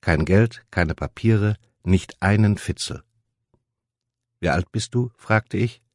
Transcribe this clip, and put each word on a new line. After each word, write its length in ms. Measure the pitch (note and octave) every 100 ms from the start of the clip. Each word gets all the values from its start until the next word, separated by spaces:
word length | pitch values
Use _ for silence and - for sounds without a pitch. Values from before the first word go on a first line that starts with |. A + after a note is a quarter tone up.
Kein 240 | - D#2
Geld, 420 | D#2+ G2 A2+ - _
keine 240 | - E2+
Papiere, 600 | - D2 - A2+ A2 G#2 G#2 _ _
nicht 360 | - F#2 - -
einen 380 | F#2+ G#2+ G#2+ G2+
Fitzel. 460 | - - - - _ _ _ _ _ _ _ _ _ _ _ _ _ _
„Wie 80 | F2
alt 240 | D2+ F2+
bist 220 | A2+ -
du?“, 180 | B2 B2 _
fragte 400 | - A2 - G#2
ich. 240 | A#2 - _